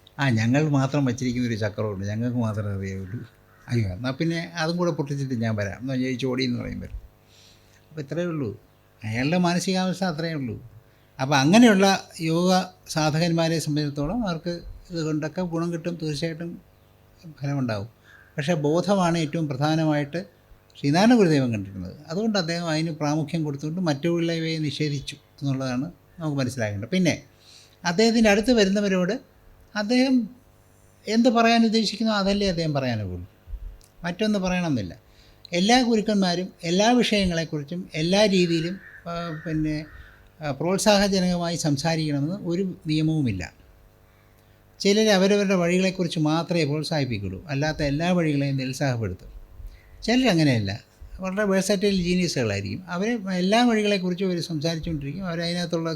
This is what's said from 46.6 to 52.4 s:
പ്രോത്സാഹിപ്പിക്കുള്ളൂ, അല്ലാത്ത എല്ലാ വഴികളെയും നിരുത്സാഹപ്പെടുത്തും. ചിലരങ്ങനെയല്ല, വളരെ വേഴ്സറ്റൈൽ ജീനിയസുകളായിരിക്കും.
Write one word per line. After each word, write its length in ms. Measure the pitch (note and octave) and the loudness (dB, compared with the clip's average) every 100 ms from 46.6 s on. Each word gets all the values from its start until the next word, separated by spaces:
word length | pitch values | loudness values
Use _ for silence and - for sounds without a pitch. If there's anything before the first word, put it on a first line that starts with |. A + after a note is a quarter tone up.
| C#3+ | 0
പ്രോത്സാഹിപ്പിക്കുള്ളൂ, 680 | D#3 C#3+ D#3+ B2+ G#2 G2 F#2 - | -2 -2 -2 -2 -4 -6 -8 -6
അല്ലാത്ത 300 | C#3 D3+ D3+ | -4 -2 -2
എല്ലാ 240 | C#3+ D3 F3 F3+ | -2 0 0 2
വഴികളെയും 400 | D#3+ C#3+ C#3 C3+ | 2 0 0 -2
നിരുത്സാഹപ്പെടുത്തും. 720 | C3 C3 C#3+ A#2+ G2+ F#2+ - - - - - - - - - | -4 -2 -2 -2 -4 -6 -14 -18 -20 -18 -18 -18 -20 -8 0
ചിലരങ്ങനെയല്ല, 640 | B3+ B3+ E3 D3+ A#2 G2 A2 - - - - | 2 4 4 4 2 -2 -6 -14 -20 -18 -10
വളരെ 200 | F#3 F#3+ | -6 -2
വേഴ്സറ്റൈൽ 600 | G#3 F#3+ F#3 G3+ G3+ G3 | 2 2 2 0 2 0
ജീനിയസുകളായിരിക്കും. 800 | F3 F3+ F3 C#3 | 2 0 0 0